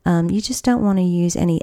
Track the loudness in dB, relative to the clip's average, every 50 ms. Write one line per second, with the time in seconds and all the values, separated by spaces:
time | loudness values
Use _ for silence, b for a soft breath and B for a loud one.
0 | _ 0 0 2 0 0 -2 -4 -4 -4 -8 -2 0 0 0 2 2 0 2 2
1 | 2 0 2 0 0 0 0 0 0 0 0 -2